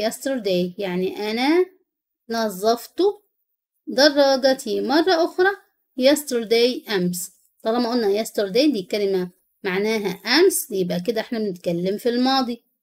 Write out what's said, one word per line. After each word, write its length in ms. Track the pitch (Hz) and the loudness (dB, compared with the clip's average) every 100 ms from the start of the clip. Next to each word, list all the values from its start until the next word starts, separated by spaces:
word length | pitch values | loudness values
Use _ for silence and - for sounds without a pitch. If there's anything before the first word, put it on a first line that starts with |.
yesterday، 760 | 214 - 269 262 202 180 180 180 | -4 -4 -4 -4 0 0 0 -4
يعني 520 | 196 180 185 - 214 | -4 -2 -4 -4 -6
أنا 360 | 226 262 339 370 - _ _ _ _ - | -2 2 2 0 -6 _ _ _ _ -8
نظفت 720 | 226 226 185 214 240 - - 381 415 _ _ _ _ _ _ - | -4 -4 0 0 0 -2 0 0 0 _ _ _ _ _ _ -6
دراجتي 920 | 208 302 285 277 269 262 262 220 202 | 2 4 6 4 4 2 0 -2 -4
مرة 440 | 208 294 330 330 | 0 0 2 0
أخرى 260 | 339 - 381 403 _ _ _ - | 0 0 0 0 _ _ _ 0
yesterday، 880 | 254 294 - 240 214 233 240 247 - | 2 2 0 -6 0 2 2 0 -4
أمس. 400 | 202 180 180 - _ _ _ | -2 -2 -4 -10 _ _ _
طالما 280 | 220 240 233 | -2 -2 0
قلنا 340 | 247 208 202 | 0 0 0
yesterday 480 | 220 - 202 208 302 | -2 -4 0 2 2
دي 100 | 226 | 0
كلمة 480 | 180 214 202 185 180 - _ _ | -2 -2 0 0 -4 -10 _ _
معناها 460 | 190 185 208 220 202 | -4 -2 0 0 -4
أمس، 600 | 185 220 269 370 - - | -6 0 4 4 2 -4
يبقى 300 | 190 180 175 | -4 -2 -2
كده 200 | 180 220 | -4 -4
احنا 180 | 208 226 | -4 -4
بنتكلم 600 | 214 180 180 170 180 208 | -6 -6 -4 -2 -2 -2
في 100 | 247 | -2
الماضي. 540 | 240 254 269 240 240 _ _ | 0 2 0 -2 -6 _ _